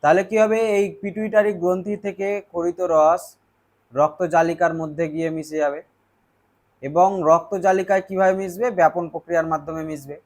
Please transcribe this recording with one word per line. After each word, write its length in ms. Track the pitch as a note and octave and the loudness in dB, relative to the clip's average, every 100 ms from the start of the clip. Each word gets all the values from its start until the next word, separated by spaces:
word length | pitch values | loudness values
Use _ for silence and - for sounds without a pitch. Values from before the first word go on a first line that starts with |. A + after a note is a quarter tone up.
তাহলে 180 | D3 F3 | 4 2
কি 120 | F#3+ G#3+ | 2 2
হবে? 220 | G#3+ A3 A3+ G3+ | 2 2 0 0
এই 80 | G3+ - | 0 -4
পিটুইটারি 520 | G3+ F#3+ G#3+ G#3+ G#3 | -10 -6 0 2 2
গ্রন্থি 420 | F#3 F3 F#3 F#3 G#3 | 0 -2 -2 -4 -6
থেকে 300 | G3+ F3+ G3 G3+ F#3+ | -6 -6 -4 -4 -6
খরিত 280 | F3 E3+ F3 F3+ | -4 -4 -2 0
রস 300 | D#3+ D#3 F3+ - _ _ _ _ _ _ | 4 4 2 -4 _ _ _ _ _ _
রক্তজালিকার 800 | B2 D3+ - F3 E3 E3 E3 E3+ D#3+ | 0 0 0 0 2 2 2 0 0
মধ্যে 240 | D#3+ D3+ E3 | -8 -4 -6
গিয়ে 220 | D#3 E3 | -4 -4
মিশে 280 | D#3+ D#3 D#3 | -6 -6 -2
যাবে। 220 | D3 D3 - _ _ _ _ _ _ _ _ _ | -2 -4 -14 _ _ _ _ _ _ _ _ _
এবং 240 | C3+ D#3 F#3+ G3 | -4 2 2 2
রক্তজালিকায় 800 | E3 E3+ - G3 F#3+ F#3+ F#3+ F#3+ F#3 | 4 4 2 -2 2 2 2 -2 -2
কিভাবে 260 | F#3+ F#3+ F#3+ | 0 2 2
মিশবে? 260 | F#3+ F3 A#3+ | -4 -4 -4
ব্যাপন 320 | F#3+ D#3+ E3 E3 | 2 2 2 -8
প্রক্রিয়ার 420 | E3 - E3+ D#3+ | -10 -2 -2 0
মাধ্যমে 300 | D#3 D3 D#3+ | -4 -6 -10
মিশবে। 320 | D#3 D3+ C#3 D3 | -8 -10 -14 -18